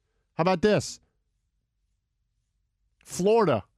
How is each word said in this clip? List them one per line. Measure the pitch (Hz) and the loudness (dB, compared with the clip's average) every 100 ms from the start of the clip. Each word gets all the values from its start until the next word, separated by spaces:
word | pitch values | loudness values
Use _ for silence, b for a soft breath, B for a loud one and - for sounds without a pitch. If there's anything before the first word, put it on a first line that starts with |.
| _ _ _ | _ _ _
how | - | -4
about | 165 185 | -2 0
this? | 214 190 - - _ _ _ _ _ _ _ _ _ _ _ _ _ _ _ _ _ _ _ _ | 2 0 -2 -12 _ _ _ _ _ _ _ _ _ _ _ _ _ _ _ _ _ _ _ _
Florida, | - - 185 226 190 117 - | -16 -4 0 2 2 0 -4